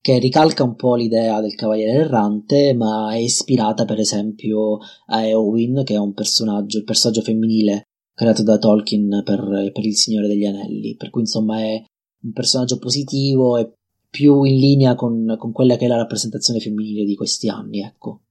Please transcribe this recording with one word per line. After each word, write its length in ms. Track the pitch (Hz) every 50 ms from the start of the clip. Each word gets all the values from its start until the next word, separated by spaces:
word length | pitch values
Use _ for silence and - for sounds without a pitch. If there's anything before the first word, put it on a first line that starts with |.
che 180 | _ - 135 123
ricalca 440 | 117 131 123 156 156 160 156 - 143
un 120 | 123 113
po' 200 | - - 127 123
l'idea 480 | 120 120 113 113 113 113 113 107 107 110
del 120 | 104 101
cavaliere 440 | - 117 110 107 110 107 110 120 139
errante, 760 | 160 156 131 113 104 104 104 107 107 _ 143 143 143 143 131
ma 400 | 120 117 107 107 110 107 107 107
è 60 | 117
ispirata, 640 | 117 117 - - - - 135 120 110 107 107 107 120
per 140 | 104 110 107
esempio, 800 | 107 - - 104 104 110 104 - - 110 107 107 107 107 107 107 - - - _ _ -
a 180 | - 113 110
Eowyn, 560 | 110 110 110 110 101 110 117 117 120 127 139 139
che 80 | 135 104
è 40 | 104
un 160 | 104 101 98
personaggio, 640 | - 107 - - - 113 110 104 104 101 104 - 110
il 60 | 104
personaggio 360 | - 117 - - 123 110 117
femminile 640 | 110 - 113 110 113 113 110 110 107 104 101 101 - _ _ _ _ _ _
creato 280 | - 113 117 110 107 110
da 140 | 104 110
Tolkien 640 | 104 107 113 107 107 104 - - 107 104 101 101 101 -
per, 480 | - 101 92 98 98 98 98 98 101
per 140 | 98 - 107
Il 120 | 110 104
Signore 320 | - - - 113 107 104 104
degli 180 | 104 101 101
Anelli, 500 | 101 98 98 110 - - 107 107 110 113
per 140 | - - -
cui, 100 | - 127
insomma, 400 | 113 107 - 113 110 107 110 110
è 220 | 110 110 110 110 110 _ _ _ _ _ _ _ -
un 100 | 117 104
personaggio 460 | - 120 - - 131 127 127 127 -
positivo 800 | - - 127 143 143 135 - 139 135 139 135 131 127 123 120 120
e 140 | 113 113 _ _ _ _ _ _ _ _
più 360 | _ - 139 147 143 139 139
in 120 | 139 135
linea 380 | 131 131 139 139 139 135 127 123
con, 400 | 123 - 120 117 113 113 113 113 110
con 140 | - 117 110
quella 240 | - 131 127 123
che 80 | 117 127
è 40 | 120
la 80 | 123
rappresentazione 640 | 117 117 113 - 107 - 117 104 104 - - 120 113
femminile 440 | 104 110 107 107 107 107 104 107 104
di 100 | 101 101
questi 360 | 98 82 - - - - 107
anni, 320 | - - - - - 101 95
ecco. 400 | - _ _ - - - - _ _